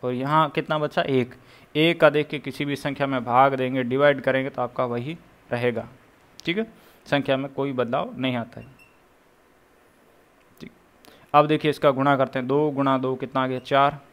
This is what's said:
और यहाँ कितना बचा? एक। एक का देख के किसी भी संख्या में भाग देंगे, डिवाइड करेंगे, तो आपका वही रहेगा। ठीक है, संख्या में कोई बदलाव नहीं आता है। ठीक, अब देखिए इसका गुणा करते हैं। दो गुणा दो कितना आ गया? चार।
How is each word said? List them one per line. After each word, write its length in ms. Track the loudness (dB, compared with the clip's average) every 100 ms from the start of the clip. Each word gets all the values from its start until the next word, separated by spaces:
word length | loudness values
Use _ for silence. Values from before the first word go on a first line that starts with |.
और 100 | -4
यहाँ 360 | -4 0 2 2
कितना 280 | -2 -4 -2
बचा? 240 | -2 -2
एक। 340 | 0 0 0 -6 -20 -20 -8 0
एक 240 | 2 4
का 80 | 4
देख 180 | 4 -2
के 120 | -6
किसी 260 | -10 -8 -6
भी 100 | -4
संख्या 320 | -6 -4 -2
में 160 | -2 2
भाग 280 | 6 6
देंगे, 300 | 4 -2 -2
डिवाइड 380 | -2 4 4 4
करेंगे, 280 | 0 0 -2
तो 120 | -6
आपका 240 | -6 -4 -4
वही 320 | -4 -6 -12 -16 _ _
रहेगा। 360 | -2 -2 -2 -8 -18 _ _ _ _ -6
ठीक 120 | -4
है, 100 | -4 -10 -20 -20 -4
संख्या 320 | -2 0 -2
में 160 | -2
कोई 200 | -6 -6
बदलाव 460 | -2 -2 -2 -4 -4
नहीं 160 | -4 -4
आता 260 | -6 -14
है। 60 | -20 -20 -20 _ _ _ _ _ _ _ _ _ _ _ _ _ _ _ _ _
ठीक, 100 | -20 _ _ _ -20 -20 2
अब 140 | 4 4
देखिए 240 | 2 0
इसका 200 | 2 2
गुणा 260 | 2 2 2
करते 220 | 0 -2
हैं। 80 | -2
दो 220 | 0 0
गुणा 260 | 0 0 0
दो 180 | 0 -4
कितना 280 | -6 -4
आ 40 | -4
गया? 120 | -4
चार। 400 | 0 2 2 0 -18